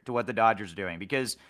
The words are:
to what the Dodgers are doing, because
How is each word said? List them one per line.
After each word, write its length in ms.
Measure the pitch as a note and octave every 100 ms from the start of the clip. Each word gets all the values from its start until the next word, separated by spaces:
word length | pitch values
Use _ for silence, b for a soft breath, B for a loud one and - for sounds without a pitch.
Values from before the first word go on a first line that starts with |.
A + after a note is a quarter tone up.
| -
to 80 |
what 140 | A#2+ A#2
the 60 |
Dodgers 380 | A2+ A2+ G#2 G2+
are 40 | E2
doing, 220 | F#2 E2+
because 380 | G2 C#3 B2 - b